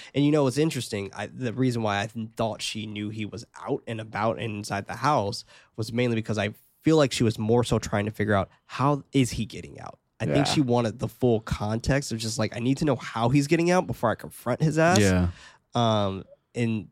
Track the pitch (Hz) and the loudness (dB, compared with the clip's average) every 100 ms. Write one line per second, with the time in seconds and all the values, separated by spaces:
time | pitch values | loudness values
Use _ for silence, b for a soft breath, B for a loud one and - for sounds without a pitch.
0 | B 139 147 151 135 127 160 143 - 104 | B 0 4 4 2 2 0 -2 -6 -6
1 | 98 - 104 123 123 123 131 120 107 101 | -8 -8 -10 -6 -6 0 0 0 0 0
2 | 107 117 110 - 113 - - 110 107 104 | -2 -6 -8 -4 -4 -4 -8 -8 -8 -6
3 | 104 110 101 - - - 104 147 - 110 | -6 -6 -8 -10 -16 -12 -6 -6 -6 -10
4 | 110 104 113 - 113 104 101 98 95 - | -8 -2 -2 -2 -6 -8 -6 -6 -8 -2
5 | 139 139 101 - - b b - 110 117 | 0 2 0 -6 -12 b b -10 -4 0
6 | 123 110 107 107 104 - _ _ 156 160 | 0 0 -2 -2 -4 -6 _ _ 4 4
7 | 135 - 113 - 110 120 120 110 - 104 | 4 2 2 2 2 2 2 0 0 -2
8 | 107 - 104 98 90 _ - - 139 143 | -2 -2 0 0 0 _ -10 -2 0 0
9 | - 139 120 - 107 - 71 - - - | 0 0 2 -2 -6 -10 -16 -16 -16 -18
10 | _ - - 143 147 160 127 120 113 - | _ -8 -2 0 2 2 2 2 0 -2
11 | 113 - 123 110 - - 104 110 131 135 | -8 0 2 2 0 -4 -2 -2 0 0
12 | - 113 113 113 107 120 123 139 156 147 | -2 -6 -4 -2 -4 -2 -2 0 0 0
13 | - 113 120 143 143 165 175 180 139 - | -2 -2 2 4 4 2 4 2 2 0
14 | 113 95 - - 120 - 156 156 165 180 | 0 -2 -6 -10 -4 0 0 4 4 6
15 | 98 92 90 B B B _ 120 117 107 | 6 4 2 B B B _ 0 2 2
16 | 101 95 - - _ 120 117 107 - | 0 -4 -10 -20 _ -4 -2 -2 -4